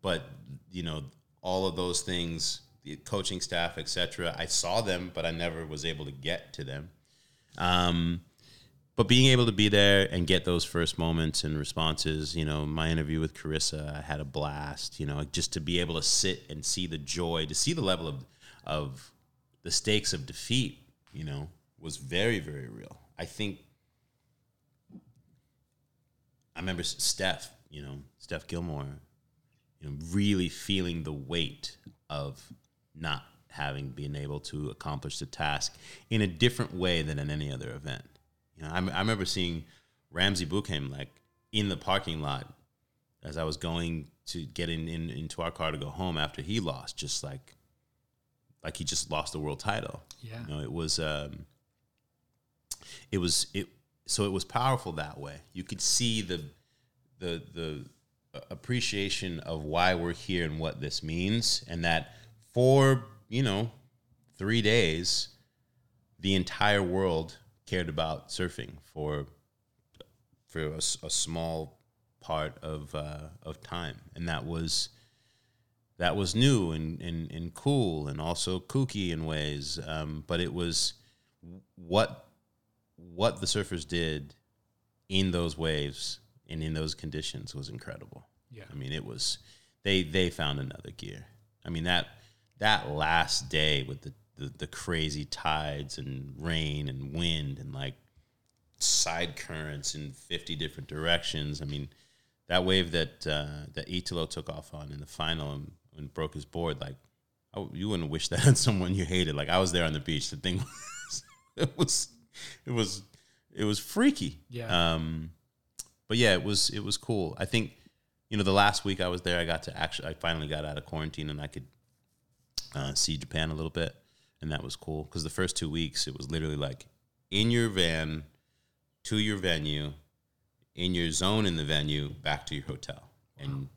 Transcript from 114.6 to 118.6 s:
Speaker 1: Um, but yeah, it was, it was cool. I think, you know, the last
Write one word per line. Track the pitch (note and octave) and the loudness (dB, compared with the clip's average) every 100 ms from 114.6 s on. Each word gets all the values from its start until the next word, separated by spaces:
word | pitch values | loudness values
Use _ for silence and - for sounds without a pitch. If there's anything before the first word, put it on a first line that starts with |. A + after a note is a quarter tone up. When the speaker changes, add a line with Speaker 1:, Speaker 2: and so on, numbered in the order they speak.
| A2+ F2 E2+ | 2 4 6
Speaker 1:
Um, | E2 D#2+ D#2+ D#2+ - _ _ _ - - _ _ | 4 0 -4 -6 -12 _ _ _ -18 -18 _ _
but | A2+ | 6
yeah, | A#2 | 8
it | F2 | 8
was, | G2 G2 - | 4 2 2
it | G#2 | 0
was | G2+ G2+ | -2 -4
cool. | - A2 E2+ - | 0 0 0 -2
I | F#2+ | 0
think, | A#2 G2 - - _ _ _ _ | 2 0 -8 -20 _ _ _ _
you | G#2+ | 2
know, | |
the | G2 | 6
last | G2 | 8